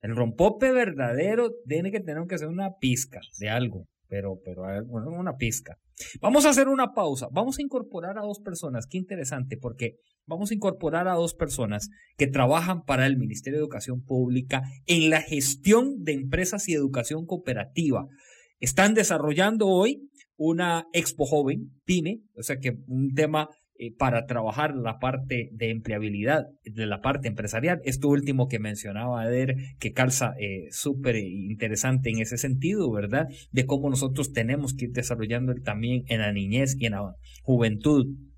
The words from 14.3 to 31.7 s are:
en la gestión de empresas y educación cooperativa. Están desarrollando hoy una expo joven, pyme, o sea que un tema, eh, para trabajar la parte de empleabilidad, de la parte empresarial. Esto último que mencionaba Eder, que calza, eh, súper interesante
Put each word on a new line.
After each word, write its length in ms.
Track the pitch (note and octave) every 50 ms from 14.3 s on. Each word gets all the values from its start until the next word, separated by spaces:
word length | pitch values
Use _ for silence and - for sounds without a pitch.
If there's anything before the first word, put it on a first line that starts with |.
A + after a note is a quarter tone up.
| B2 B2+ B2+ C3 - C3+ C3 C3+ - - - -
en 220 | E3+ E3+ D#3 D#3+
la 120 | D#3 D#3
gestión 840 | D#3 - D#3 C#3+ C3+ C3+ C#3 - - F#3+ G#3 A3+ B3+ C#4 C#4 A#3 F3
de 100 | D#3 D3+
empresas 540 | C3+ C3+ C3+ C3+ E3 F#3 F3+ - G3+ - -
y 60 | E3
educación 520 | D3+ C#3+ C3+ C3+ C3 A#2+ - D3+ D#3 E3+
cooperativa. 840 | E3 F#3+ F3 - - B2 G#2+ G2+ - - E3 E3+ D3 B2+ G2+ - - - _ _ - - _ _ _ _ _
Están 360 | - C3 C3+ - F#3+ G#3 A3
desarrollando 720 | A3 G3+ F#3 F3+ D#3 C#3+ D3+ D3 D3+ F#3 G#3 A3 A3 G#3+ G3
hoy 420 | F#3+ F3+ F#3+ A#3 C#4+ D4+ - - _ _ - _ _
una 500 | _ D3+ D#3+ E3 E3+ F3+ F3 E3+ E3 E3 -
expo 360 | - F3 E3+ - - - D3 C3+
joven, 520 | D3+ D3+ C#3+ C#3+ C#3 C#3 - - - _ _
pyme, 360 | - F#3 F3+ D#3+ D#3+ G#3+ A3+ _ _ _
o 60 | -
sea 160 | - - C#3+ C3
que 160 | C3 C3 A2+ - - -
un 260 | B2+ B2+ C3+ C#3 C3+
tema, 360 | C#3 D#3 D3+ D#3 D3+ D3+ D3+ - _ _ _ _ _
eh, 160 | A#2+ A#2 A#2
para 300 | _ C#3 C3 A#2+ A#2 A#2
trabajar 500 | - B2+ A#2+ A2 A2 G#2+ B2+ D3+ D#3 C#3+
la 220 | C3 A#2 A2+ A2+ -
parte 520 | - B2+ C3 C3+ C3+ - C3 B2 A2+ -
de 180 | G#2+ A2 A#2 A2+
empleabilidad, 760 | A2+ A2+ A2 - G#2+ G#2 G#2+ G#2+ G2+ G2+ G#2 A#2+ D3 D#3 C#3+ - - _ _
de 240 | A2 G#2+ G#2+ A2 G#2+
la 120 | G2+ G2
parte 280 | - C3 C#3 C#3+ C3+ A#2
empresarial. 520 | G#2 - A2 G#2 G#2+ A2+ B2+ E3 F3+ E3+ -
Esto 240 | C3+ C3 C3+ C#3 D3
último 400 | C#3+ C#3+ C#3 C#3 C#3 C3+ B2 C3+
que 100 | C3 A2
mencionaba 680 | G#2+ G#2+ G#2 G#2 - G#2 G2 G#2 A#2 B2 B2 A#2 A2+ A2+
Eder, 260 | B2 B2+ C3 C3+ C3+ C3+ C3+ - - -
que 120 | - G#2+
calza, 400 | - - B2+ B2+ C3 - C3 A2+ - -
eh, 300 | G#2 G2+ G2 F#2+ E2+ D2
súper 460 | - - - D3 C#3 C3 C3+ C3 A#2 A2
interesante 920 | G2+ F#2+ F2 G2+ F#2+ G2 G#2+ G#2 A#2 A2